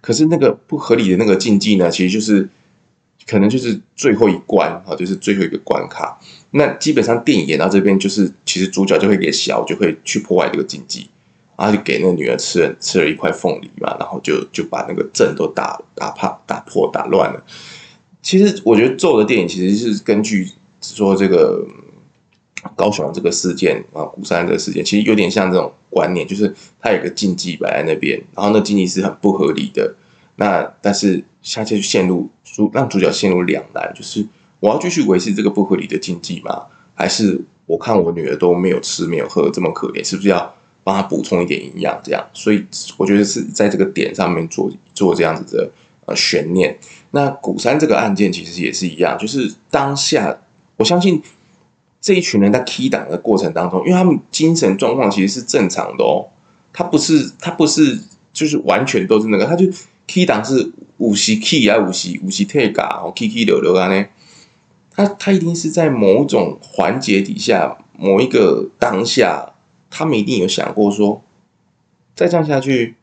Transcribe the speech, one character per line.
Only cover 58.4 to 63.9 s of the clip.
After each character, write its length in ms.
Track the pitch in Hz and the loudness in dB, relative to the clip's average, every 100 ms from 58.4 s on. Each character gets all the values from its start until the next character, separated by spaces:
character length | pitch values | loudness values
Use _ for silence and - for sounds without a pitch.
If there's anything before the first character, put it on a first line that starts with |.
| 156 | -2
是 100 | 147 | -2
完 260 | - 92 131 | 0 0 2
全 200 | 117 92 | -2 2
都 140 | 110 | 2
是 80 | 110 | 4
那 100 | 101 | 0
个， 80 | 117 | 2
他 120 | 170 | 2
就 100 | 185 185 - _ - | 2 0 -16 _ -4
key 180 | 185 180 | 0 2
档 180 | 110 | 0
是 280 | 113 131 - - - _ | 0 0 0 -8 -20 _
有 160 | 117 | 0
时 220 | 101 - 110 | 0 0 0
起 320 | - 151 110 | 2 2 4
啊， 60 | 110 | 4
有 160 | 95 | 2
时， 200 | 92 90 87 | -4 -6 -6
有 80 | - | -6
时 140 | 95 101 | -4 -2
退 240 | 147 113 | 0 0
啊， 340 | - - - | 0 -4 -6
哦， 100 | 85 | -8
起 140 | - 113 | -4 -4
起 160 | 113 | 0
落 160 | 104 - | 2 2
落 180 | - 92 | 4 2
啊 160 | 92 | 2